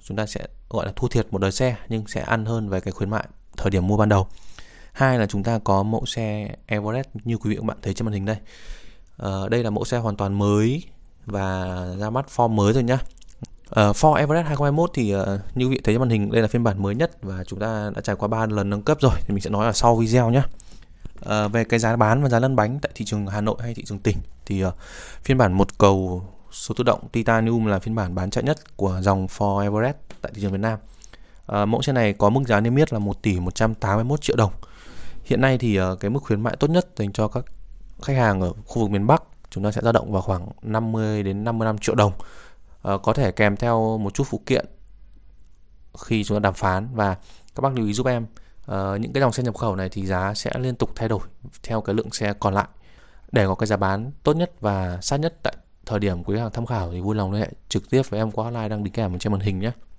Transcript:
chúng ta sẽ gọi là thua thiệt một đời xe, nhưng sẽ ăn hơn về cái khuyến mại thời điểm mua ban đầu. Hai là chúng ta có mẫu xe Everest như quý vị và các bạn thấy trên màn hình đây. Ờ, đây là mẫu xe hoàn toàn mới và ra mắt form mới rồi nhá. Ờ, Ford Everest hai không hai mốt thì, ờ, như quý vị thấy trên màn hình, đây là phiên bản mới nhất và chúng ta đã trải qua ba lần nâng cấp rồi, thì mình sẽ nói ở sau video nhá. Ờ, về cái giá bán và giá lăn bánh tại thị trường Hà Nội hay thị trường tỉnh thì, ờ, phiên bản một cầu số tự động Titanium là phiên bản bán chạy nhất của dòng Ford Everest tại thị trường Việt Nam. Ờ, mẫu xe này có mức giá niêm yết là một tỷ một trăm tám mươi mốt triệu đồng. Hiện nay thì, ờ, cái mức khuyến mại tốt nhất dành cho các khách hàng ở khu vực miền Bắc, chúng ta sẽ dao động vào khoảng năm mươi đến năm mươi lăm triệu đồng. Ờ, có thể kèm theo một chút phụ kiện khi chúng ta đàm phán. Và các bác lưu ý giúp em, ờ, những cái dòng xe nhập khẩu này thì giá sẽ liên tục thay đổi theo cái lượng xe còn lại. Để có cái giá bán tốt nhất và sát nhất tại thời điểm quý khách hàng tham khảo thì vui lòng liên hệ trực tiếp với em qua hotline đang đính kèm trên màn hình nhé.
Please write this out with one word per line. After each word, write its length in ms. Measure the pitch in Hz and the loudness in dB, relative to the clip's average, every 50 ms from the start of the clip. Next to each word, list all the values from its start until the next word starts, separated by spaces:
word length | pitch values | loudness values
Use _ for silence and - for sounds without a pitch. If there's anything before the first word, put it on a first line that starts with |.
| - | -10
chúng 120 | - 98 | -8 -6
ta 100 | 104 107 | -4 -4
sẽ 200 | 107 - - - - - - - - | -4 -6 -8 -10 -10 -14 -18 -14 -6
gọi 160 | - 107 82 | -4 -4 -4
là 60 | 101 101 | -4 -4
thua 120 | - 127 123 | -2 -2 0
thiệt 180 | - 120 107 - | 2 0 0 0
một 100 | - 95 | 0 0
đời 120 | 98 95 95 | 0 0 2
xe, 240 | - 131 127 120 - - - | 2 0 0 0 -2 -4 -6
nhưng 180 | 113 110 104 | -4 -4 -4
sẽ 140 | - - 113 | -6 -6 -6
ăn 240 | - - 117 110 107 | -4 -2 -2 -2 0
hơn 240 | 110 117 113 107 98 | -2 -2 -2 -2 -2
về 120 | 98 92 | -2 -2
cái 120 | - 101 - | -4 -4 -6
khuyến 180 | - 101 98 | -4 -4 -2
mại 140 | 107 107 - - - - - - - | -2 -2 -4 -6 -12 -20 -20 -14 -8
thời 140 | - - 98 | -4 0 0
điểm 160 | 95 92 87 | 2 2 2
mua 100 | 95 104 | 4 4
ban 120 | 107 107 107 | 4 4 6
đầu. 180 | 104 95 95 - - - - - - - - - - - - - - | 6 4 4 0 -4 -10 -12 -12 -12 -12 -14 -16 -18 -20 -20 -12 0
Hai 260 | - 135 131 127 120 | 2 4 4 4 4
là 80 | 107 | 2
chúng 160 | 101 - 101 98 | 0 0 0 0
ta 160 | 117 117 110 | 0 0 0
có 240 | 104 - 98 98 98 | 2 2 4 4 4
mẫu 240 | 107 110 113 - | 2 0 -2 -2
xe 480 | - - 120 110 110 104 107 101 104 - - - | -4 -4 -4 -4 -4 -4 -4 -6 -8 -10 -12 -6
Everest 420 | - 110 107 101 107 113 131 135 - - 107 - | -4 -2 -2 -2 -2 -4 -4 -4 -6 -10 -8 -4
như 120 | 117 117 | -2 -2
quý 140 | 107 - 107 | -2 0 -2
vị 60 | 107 | -2
và 40 | - | -2
các 60 | - | -2
bạn 100 | 107 - - - | -4 -6 -4 -4
thấy 120 | 101 95 | -6 -4
trên 120 | - - | -2 -2
màn 60 | 110 104 | -2 -2
hình 120 | 98 98 | -2 -2
đây. 120 | 101 110 107 - - - - - - - - - - - - - - - | -2 -4 -4 -6 -12 -18 -16 -14 -12 -12 -12 -14 -16 -18 -18 -20 -20 -16
Ờ, 320 | - - 98 95 95 95 101 | -10 -6 -6 -4 -4 -2 0
đây 160 | 113 120 117 | 0 0 0
là 60 | 110 | 0
mẫu 140 | 104 104 107 | -2 -2 -2
xe 140 | - 123 120 | -2 -2 -2
hoàn 180 | 113 110 101 | 0 -2 -2
toàn 220 | 101 101 98 98 101 | -2 -2 -2 0 2
mới 440 | 101 101 104 104 110 117 135 165 - - - - - - - - - | 2 4 4 4 4 2 0 -2 -4 -10 -16 -20 -20 -20 -20 -18 -12
và 500 | 113 104 101 98 95 92 92 92 92 92 92 90 90 92 98 | -8 -4 -4 -2 -2 -2 -2 -4 -4 -4 -6 -6 -6 -6 -6
ra 120 | 104 110 | -4 -2
mắt 160 | 117 131 139 - - | -2 -4 -4 -2 0
form 120 | - 120 117 | 2 2 4
mới 240 | 110 107 101 101 117 | 4 4 4 4 4
rồi 100 | 135 120 | 4 4
nhá. 160 | 117 127 135 - - - - - - - - - - - - - - | 2 2 0 0 -4 -8 -12 -20 -20 -18 -16 -16 -18 -18 -20 -16 -2
Ờ, 240 | - 110 104 104 101 | 2 4 4 4 6
Ford 220 | - - 156 151 | 6 6 6 6
Everest 320 | - 147 143 151 170 175 | 6 4 4 4 2 2
hai 100 | 151 151 | 0 0
không 80 | 135 147 | 2 2
hai 80 | 143 143 | 2 4
mốt 180 | 156 170 175 - | 2 2 2 2
thì, 160 | 143 117 104 | 0 0 2
ờ, 300 | 98 98 95 98 98 98 98 - - | 2 2 0 0 -2 -2 -4 -4 -2
như 120 | 127 127 | 0 0
quý 40 | 127 | 2
vị 100 | 135 - - | 2 2 2
thấy 100 | 110 107 | 2 2
trên 60 | 120 | 4
màn 100 | 131 117 | 4 4
hình, 220 | 113 107 101 104 113 | 2 2 2 2 4
đây 100 | 117 113 | 4 4
là 60 | 107 | 4
phiên 160 | - 120 117 | 2 2 2
bản 180 | 113 98 101 98 | 2 2 2 0
mới 120 | 98 104 | 0 0
nhất 280 | 123 160 170 - - - | 0 0 -2 -2 -6 -10
và 220 | 95 95 92 90 | -8 -8 -6 -8
chúng 140 | - 98 98 | -8 -6 -4
ta 320 | 104 113 113 107 104 104 - | -4 -4 -2 -4 -4 -4 -6
đã 60 | 107 | -4
trải 160 | 104 - 101 | -4 -2 -2
qua 120 | 101 104 104 | -2 -2 -2
ba 180 | 113 113 113 | 0 0 0
lần 240 | 110 107 104 98 101 | 0 0 0 0 0
nâng 120 | 101 104 104 | -2 0 0
cấp 160 | - 156 151 | 0 2 4
rồi, 140 | 139 127 - - | 6 6 6 4
thì 140 | - - 104 | 2 0 0
mình 60 | 98 | -2
sẽ 100 | 98 - | -2 -2
nói 160 | 104 101 110 | -2 0 0
ở 60 | 117 104 | 0 2
sau 240 | - - 120 117 | 4 4 4 6
video 340 | 113 113 110 117 127 120 113 | 6 4 4 4 4 4 4
nhá. 120 | 120 139 135 - - - - - - - - - - - - - - - | 4 4 2 2 -2 -6 -12 -18 -20 -20 -20 -20 -18 -16 -16 -14 -14 -10
Ờ, 280 | - - 104 107 104 104 | -6 -2 0 0 0 0
về 160 | 104 117 113 | 0 0 0
cái 140 | - 120 113 | 2 2 2
giá 180 | 113 110 117 | 2 2 4
bán 260 | 117 110 107 113 135 147 | 4 4 4 4 4 4
và 60 | 131 | 4
giá 100 | 120 113 | 4 4
lăn 180 | 123 131 131 | 4 4 4
bánh 220 | 123 104 110 127 147 - | 4 2 2 0 -2 -6
tại 100 | - - | -6 -6
thị 100 | - 107 | -8 -6
trường 220 | - 104 104 101 | -4 -2 -2 -2
Hà 140 | 98 98 104 | -2 -2 -2
Nội 160 | 104 110 - - | -2 -2 -2 -2
hay 140 | 117 120 117 | -4 -6 -8
thị 100 | - - | -8 -8
trường 120 | - 104 95 | -8 -8 -2
tỉnh 180 | - 107 98 - - - - - - | 0 0 0 0 -2 -8 -12 -14 -8
thì, 140 | - 101 95 | -4 -2 0
ờ, 120 | 95 92 90 - - - - - - - - - - | 0 0 -2 -4 -10 -16 -16 -16 -16 -16 -16 -6 -2
phiên 160 | - 135 131 | 0 4 4
bản 140 | 120 95 92 | 4 4 4
một 260 | 95 98 95 - - | 4 2 2 4 4
cầu 500 | 107 98 98 95 95 92 90 90 95 101 - - - - - | 6 6 6 4 2 -2 -4 -6 -8 -10 -14 -18 -18 -16 -12
số 220 | - - - - - | -10 -8 -6 -4 0
tự 60 | 120 | 2
động 240 | 120 104 - - 120 - | 2 2 2 -2 -4 -4
Titanium 520 | 120 110 120 113 113 113 113 117 117 110 | 0 2 2 2 4 2 2 2 2 2
là 140 | 107 101 95 | 2 0 0
phiên 160 | - 113 113 | 0 -2 -2
bản 200 | 113 101 87 90 | -2 -2 -2 -2
bán 160 | 92 90 98 | -2 -4 -2
chạy 140 | - 123 120 | -2 0 0
nhất 320 | 135 156 - - - - | 0 -2 -2 -6 -10 -6
của 240 | - 98 95 90 92 | -4 -2 -2 0 2
dòng 260 | 92 98 95 95 95 | 2 2 2 2 0
Ford 320 | 92 - - 104 101 98 101 | -2 -2 -2 0 0 0 0
Everest 380 | 101 101 104 107 113 131 143 - - - - - - | 0 0 0 0 0 0 -2 -4 -10 -16 -12 -10 -10
tại 100 | - - | -10 -8
thị 80 | 98 101 | -4 -4
trường 100 | 98 95 | -2 -2
Việt 80 | 95 | 0
Nam. 180 | 104 113 110 107 - - - - - - - - - - - - - | -2 -2 -2 -4 -8 -14 -20 -20 -20 -20 -20 -20 -20 -20 -20 -18 -10
Ờ, 200 | - 104 104 104 | -4 -2 0 2
mẫu 160 | 104 117 113 - | 2 2 0 0
xe 100 | 143 135 | 2 2
này 200 | 123 113 104 101 | 4 4 2 4
có 180 | - 104 101 | 4 4 4
mức 120 | 117 135 - | 4 4 4
giá 140 | - 110 101 | 4 4 4
niêm 160 | 107 117 123 | 4 4 4
yết 160 | 139 156 - - | 4 4 4 2
là 60 | 107 | 0
một 240 | 104 98 98 - - | -2 -2 -2 0 0
tỷ 180 | 110 95 92 | 0 2 2
một 140 | 90 92 - | 0 -2 0
trăm 200 | - 110 113 113 | 2 2 2 2
tám 200 | - - 101 98 | 0 0 0 0
mươi 100 | 110 117 | 2 2
mốt 160 | 123 147 151 | 0 0 0
triệu 160 | - - 127 | 0 0 2
đồng. 160 | 117 110 95 - - - - - - - - - - - - - - - | 4 4 2 2 -2 -8 -12 -14 -16 -16 -12 -10 -8 -6 -6 -6 -6 -2
Hiện 160 | - 127 110 | 0 2 4
nay 180 | 131 135 127 127 | 4 4 4 2
thì, 180 | 123 117 101 | 2 2 2
ờ, 200 | 95 92 92 92 | 2 2 0 0
cái 140 | 92 - 101 | -2 -2 -2
mức 120 | 120 143 143 | -2 -2 0
khuyến 180 | - 113 101 | 0 0 0
mại 160 | 113 120 - | 0 -2 0
tốt 140 | - 143 147 | 0 2 2
nhất 180 | 165 180 175 - - | 4 2 2 0 -2
dành 160 | - 107 101 98 | -4 -4 -2 0
cho 160 | - 110 104 | 0 0 0
các 160 | - 123 - - - - - - - - - - - - - | 0 -4 -6 -6 -8 -12 -12 -14 -14 -16 -16 -16 -14 -8 -4
khách 140 | - 139 | 0 2
hàng 240 | 131 123 110 98 95 | 4 4 4 4 2
ở 120 | 92 87 82 - - | 0 0 -2 -4 -10
khu 160 | - - 120 110 | -6 -2 0 0
vực 80 | 98 | 2
miền 160 | 104 98 98 | 2 2 4
Bắc, 160 | - - - - - - - - - | 4 4 4 2 -2 -16 -20 -20 -12
chúng 140 | - 95 101 | -8 -4 -2
ta 80 | 104 104 | -2 -2
sẽ 80 | 117 110 | 2 2
dao 80 | 117 117 | 4 4
động 200 | - - - 104 | 4 2 2 0
vào 100 | 95 92 | -2 0
khoảng 260 | - 95 90 87 - - - - | 0 -2 -2 -4 -8 -12 -12 -8
năm 300 | 110 107 110 117 113 113 | -4 -2 -2 -2 0 0
mươi 300 | 113 110 110 107 107 101 | 0 0 0 0 -2 -2
đến 220 | 98 98 101 107 | -2 -2 -2 -2
năm 140 | 117 117 113 | -2 -2 0
mươi 80 | 113 | 0
lăm 120 | 110 110 107 | 0 0 0
triệu 160 | - - 110 | 0 2 4
đồng. 180 | 117 104 101 - - - - - - - - - - - - - - - | 4 4 4 4 0 -6 -10 -12 -16 -20 -20 -20 -20 -20 -20 -18 -8 -4
Ờ, 160 | - 98 98 | -4 -2 0
có 140 | - - 117 | 0 0 0
thể 200 | 139 135 95 92 | 2 2 0 2
kèm 240 | - 107 104 104 | 2 2 2 2
theo 420 | 98 120 120 117 113 110 110 113 110 | 2 0 0 2 2 2 0 0 -2
một 160 | 104 98 - | -4 -2 -2
chút 100 | - 139 | -2 -2
phụ 160 | - - 110 - | -2 -4 -6 -2
kiện 200 | - 127 - - - - - - - - - - - - - - - - - - - - - - - - - - - - - | 0 0 0 0 -4 -10 -20 -20 -20 -20 -20 -20 -20 -20 -20 -20 -20 -20 -20 -20 -20 -20 -20 -20 -20 -20 -20 -20 -20 -20 -16
khi 260 | - - 117 110 104 | -4 -2 0 0 0
chúng 120 | - 104 | 0 0
ta 40 | 104 | 0
đàm 140 | 104 98 90 | 2 0 0
phán. 340 | - - 95 92 95 110 127 127 | 0 0 0 0 0 -2 -4 -2
Và 220 | 113 104 98 92 - - - - - - - - | 0 0 0 0 -2 -6 -14 -20 -20 -20 -14 -6
các 60 | - | -2
bác 140 | 123 135 131 | -2 0 0
lưu 120 | 123 110 | 0 0
ý 60 | 104 104 | 0 0
giúp 140 | 107 123 | 0 0
em, 200 | 131 123 117 117 107 - - - - - - - | 0 0 0 -2 -6 -10 -16 -20 -20 -20 -16 -10
ờ, 300 | - 104 98 98 98 98 | -6 -4 -4 -2 -2 -2
những 160 | 104 117 - 127 | -4 -4 -4 0
cái 80 | 135 | 2
dòng 120 | 139 123 113 | 2 2 2
xe 100 | - 123 | 0 -2
nhập 140 | 120 101 | -2 -2
khẩu 200 | - 120 113 95 | -2 -2 -2 0
này 120 | 95 92 92 | -2 -2 -4
thì 180 | - 101 95 | -4 -4 -2
giá 280 | 95 95 90 92 98 107 | -2 0 0 0 -2 -2
sẽ 160 | - - - - 123 | -4 -4 -4 -4 -2
liên 160 | 127 127 123 | -2 -4 -2
tục 160 | - - - - | -2 -2 -4 -2
thay 140 | - 113 110 | -2 -2 -2
đổi 120 | 117 95 - - - - - 139 - - - | 0 -2 -2 -6 -10 -14 -18 -18 -16 -12 -8
theo 180 | - 113 110 | -4 -4 -4
cái 140 | - - 98 | -2 -2 -2
lượng 180 | 113 107 - - | -2 -2 -2 -4
xe 200 | - 110 104 101 | -4 -2 -2 -2
còn 220 | - - 101 95 | 0 0 0 0
lại. 140 | 101 - - - - - - - - - - - - - - - | 0 0 -2 -6 -20 -20 -20 -20 -20 -20 -20 -20 -20 -12 0 2
Để 140 | 120 101 | 4 4
có 80 | 95 95 | 4 2
cái 120 | - 113 | 0 0
giá 100 | 107 107 | 0 0
bán 360 | 98 98 95 98 101 113 135 - - - | 2 2 0 0 -2 -4 -8 -10 -4 0
tốt 140 | 147 151 | 0 2
nhất 160 | 165 175 - - - | 2 0 -2 -4 -4
và 380 | - 104 101 95 92 90 90 90 | -2 -2 0 0 -2 -2 -4 -6
sát 160 | - - 139 | -4 -2 -2
nhất 220 | 143 156 165 - - - | 0 0 -2 -4 -4 -6
tại 140 | - - - - _ - - - | -6 -6 -8 -12 _ -20 -20 -8
thời 120 | - 110 101 | -4 -2 0
điểm 260 | 104 98 90 87 82 | 0 0 -2 -2 -2
quý 120 | 87 98 | -4 -2
khách 60 | 113 117 | -2 -4
hàng 80 | 110 | -4
tham 160 | - 120 117 | -4 -6 -6
khảo 260 | - 123 107 92 85 87 | -4 -4 -4 -4 -4 -4
thì 80 | 90 | -4
vui 140 | 92 101 107 | -2 -2 0
lòng 180 | 107 98 95 101 | 0 0 -2 -2
liên 100 | 107 110 | -2 -2
hệ 60 | - - - - - | -4 -6 -10 -10 -6
trực 220 | - 95 - - | -6 -6 -2 0
tiếp 120 | - 131 131 - | 0 0 0 0
với 100 | 101 107 | -2 -2
em 100 | 110 110 | -2 -2
qua 140 | 107 - 110 | -2 -4 -4
hotline 240 | 120 120 117 110 104 | -4 -4 -4 -4 -4
đang 160 | 107 104 104 | -4 -4 -4
đính 80 | 98 - | -4 -2
kèm 260 | 113 110 95 90 90 | -2 -2 -2 -2 -2
trên 140 | - 107 104 | -2 -2 -2
màn 80 | 95 | 0
hình 180 | 98 104 95 92 | 0 -2 -2 -2
nhé. 120 | 101 117 123 - - - - | -2 -4 -6 -8 -12 -20 -20